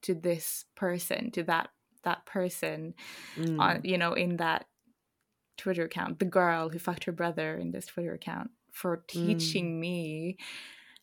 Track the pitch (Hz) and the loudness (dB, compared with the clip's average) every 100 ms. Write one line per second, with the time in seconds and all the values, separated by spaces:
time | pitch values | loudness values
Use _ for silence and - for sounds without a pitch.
0 | - 170 175 170 - - - - 185 175 | -2 0 2 0 0 -6 -8 -2 0 0
1 | - - - - 165 165 - _ _ _ | 0 -2 -2 -2 2 2 0 _ _ _
2 | 180 - - 196 180 - 160 156 160 - | -2 -2 -2 -2 -2 0 -2 -2 -6 -10
3 | - - - - 165 156 180 170 180 180 | -14 -14 -10 -2 0 4 6 4 2 2
4 | 170 - 175 170 165 160 - _ _ _ | 4 2 2 2 2 2 -2 _ _ _
5 | _ _ _ _ _ - 196 175 160 165 | _ _ _ _ _ -6 -2 0 0 -2
6 | 170 160 185 185 175 165 160 165 - 170 | -4 0 2 6 6 4 0 -2 -4 -2
7 | - 170 170 165 156 160 175 170 - - | -2 -2 0 0 -2 -2 -4 -6 -6 -6
8 | 170 165 - 170 233 - _ - 185 170 | -4 -6 -6 -6 -8 -12 _ -6 -2 -2
9 | - 170 170 165 160 160 175 165 170 175 | -2 0 2 4 2 2 0 0 -2 -2
10 | 160 156 165 190 - - - - - - | -2 -2 -4 -4 -8 -12 -14 -18 -20 -20